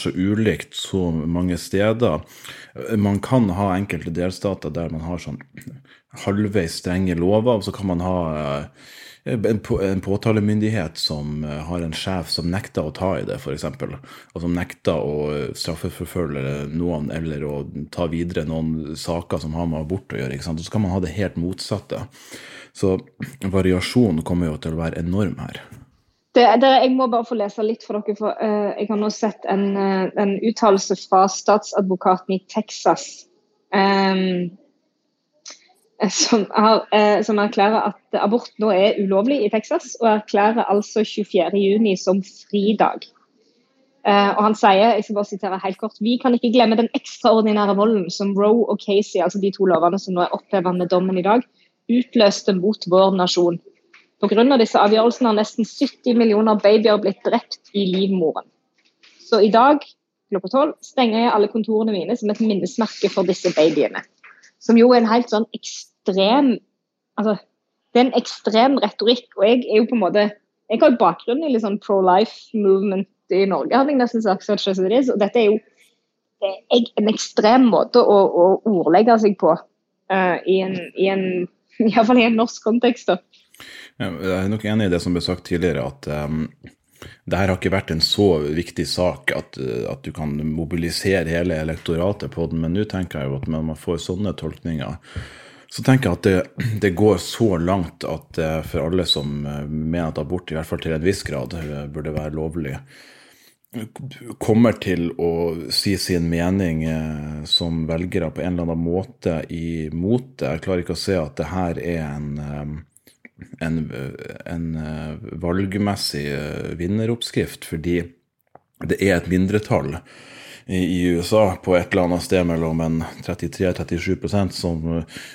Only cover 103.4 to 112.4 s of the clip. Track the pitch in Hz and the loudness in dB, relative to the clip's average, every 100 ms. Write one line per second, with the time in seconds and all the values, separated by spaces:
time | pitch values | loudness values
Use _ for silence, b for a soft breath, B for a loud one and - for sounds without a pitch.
103.4 | b b _ 117 110 - 131 - 120 - | b b _ -14 -14 -14 -16 -16 -16 -8
104.4 | - 110 117 - 98 85 85 - 85 82 | 0 4 4 2 -2 -2 -2 -2 -2 0
105.4 | 85 82 73 - 104 95 - 87 85 85 | -2 -4 -6 -4 -2 -2 0 0 0 0
106.4 | 87 98 90 80 80 78 78 76 76 76 | 0 0 0 -2 -2 -4 -4 -8 -8 -10
107.4 | 78 - 85 82 80 82 90 92 80 76 | -4 -2 -2 -4 -2 -4 -2 -2 -4 -4
108.4 | 87 87 85 82 85 90 95 - 92 80 | -4 -2 -2 -2 -2 -2 -4 -6 -4 -4
109.4 | - 82 82 82 78 82 95 120 127 - | -6 -8 -6 -6 -6 -4 0 0 -2 -6
110.4 | 67 82 98 90 87 85 - 92 76 - | -6 -4 -4 -4 -4 -6 -2 -2 -4 -6
111.4 | 78 92 90 78 80 85 76 73 73 71 | -6 -4 -4 -4 -4 -4 -6 -8 -8 -8